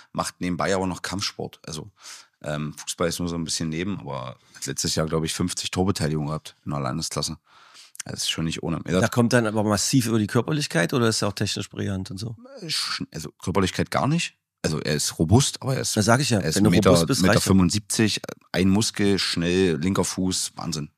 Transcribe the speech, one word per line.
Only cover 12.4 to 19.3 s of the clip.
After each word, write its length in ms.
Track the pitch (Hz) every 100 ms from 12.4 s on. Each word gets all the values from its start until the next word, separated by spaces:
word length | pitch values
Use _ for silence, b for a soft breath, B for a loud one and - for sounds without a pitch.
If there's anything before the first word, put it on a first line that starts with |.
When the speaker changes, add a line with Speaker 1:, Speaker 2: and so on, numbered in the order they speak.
| 254 -
Speaker 1:
Äh, 60 | 160
sch-, 400 | - - - -
also 160 | 78 76
Körperlichkeit 580 | - 95 92 92 - 80
gar 160 | 65 117
nicht. 260 | 170 - _ _ _
Also 160 | - 78
er 160 | - 76
ist 240 | - -
robust, 420 | 82 120 - -
aber 140 | 127 127
er 60 |
ist, 140 | 120 113
Speaker 2:
Da 60 |
sag 180 | 101 123
ich 120 | 127
ja, 80 | 107
Speaker 1:
er 100 | 78
ist 60 | 85
Speaker 2:
wenn 80 |
du 80 | 104
Speaker 1:
Meter, 180 | - 95
Speaker 2:
robust 160 | 85 82
bist, 160 | 135
Speaker 1:
Meter 120 | 92
Speaker 2:
reicht 40 | 117
das. 60 | -
Speaker 1:
fünfundsiebzig, 720 | 95 87 107 - - 107 - - - _
ein 160 | 82 95
Muskel, 500 | 101 117 - 101 95
schnell, 560 | -